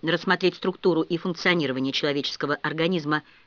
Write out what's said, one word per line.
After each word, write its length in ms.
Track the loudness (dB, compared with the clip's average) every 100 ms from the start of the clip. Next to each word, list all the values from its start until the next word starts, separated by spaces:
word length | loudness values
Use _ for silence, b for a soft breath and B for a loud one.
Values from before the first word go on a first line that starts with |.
рассмотреть 540 | -2 0 2 2 2 0
структуру 460 | -4 0 2 2
и 160 | 0 -2
функционирование 720 | -4 -2 2 2 2 0 -2
человеческого 640 | 0 0 -2 -4 -4 -2 -2
организма 680 | -2 0 2 2 0 -2 -2 b